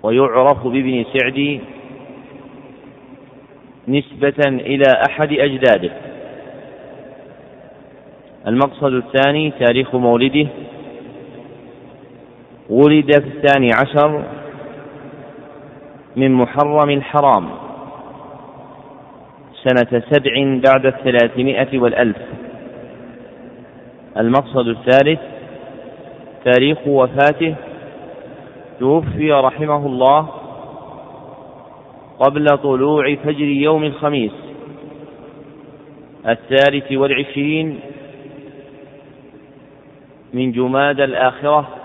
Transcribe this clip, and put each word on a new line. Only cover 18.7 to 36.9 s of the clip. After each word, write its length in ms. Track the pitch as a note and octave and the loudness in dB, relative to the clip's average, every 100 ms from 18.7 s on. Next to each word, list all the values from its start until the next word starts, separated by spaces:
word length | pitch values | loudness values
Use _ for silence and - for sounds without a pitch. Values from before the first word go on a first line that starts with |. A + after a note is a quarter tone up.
| - - - - - - - - - | -20 -20 -20 -20 -20 -20 -20 -20 -4
سنة 380 | C3 B2+ A#2 A#2+ A2+ | 2 2 2 0 2
سبع 500 | D3 C3+ B2 C#3 C3 | 0 2 0 0 4
بعد 220 | C3+ C3+ C3 | 4 4 2
الثلاثمائة 920 | B2+ C3+ A#2+ A#2 B2+ C3+ A2+ C3 C3+ | 0 0 2 2 0 -2 0 -2 0
والألف. 380 | A#2+ - A#2+ G2+ - - - - - - - - - - - - - - - - - - - G#2 | 0 2 0 -2 -10 -16 -16 -18 -20 -20 -20 -20 -20 -20 -20 -20 -20 -20 -20 -20 -20 -20 -12 -2
المقصد 520 | A2+ C3+ C3 C3+ A#2+ | 2 2 0 -2 -2
الثالث 520 | A2+ B2 C3 C#3+ D#3+ - - - - - - - - - - - - | -2 4 4 4 0 -6 -18 -18 -20 -20 -20 -20 -20 -20 -20 -20 -6
تاريخ 340 | B2 B2 C3+ D#3 D3 | 2 2 2 -2 0
وفاته، 680 | C#3 B2+ C3+ C#3+ D3+ D#3+ D#3 - - - - - - - - - - - - | 0 0 2 2 2 -4 -6 -14 -18 -20 -20 -20 -20 -20 -20 -20 -20 -20 -4
توفي 520 | C3 D#3+ D3+ - D3+ | 0 0 0 -4 2
رحمه 540 | C#3+ C3 C3+ D3+ D3 C#3+ | 2 2 -2 -4 -2 -4
الله 420 | B2+ B2+ D3 D#3 - - - - - - - - - - - - - - - - - - - | 2 4 4 0 -12 -18 -18 -18 -18 -20 -20 -20 -20 -20 -20 -20 -20 -20 -20 -20 -20 -20 0
قبل 260 | C3+ C#3+ D3 | 0 2 2
طلوع 680 | C#3+ C#3+ C3 C#3 D3+ C#3 | 2 2 0 2 2 0
فجر 300 | C#3+ D3 C#3+ | -2 -4 -2
يوم 400 | D3 C#3 D3+ D#3 | -2 0 2 2
الخميس 480 | D3+ - D3+ D3 A2 - - - - - - - - - - - - - - - - - - - - | -2 -4 -2 -2 -4 -6 -18 -18 -18 -18 -20 -20 -20 -20 -20 -20 -20 -20 -20 -20 -20 -20 -20 -10 -4
الثالث 640 | A2+ - C3+ C#3 C#3+ C3+ | -4 0 2 4 2 -4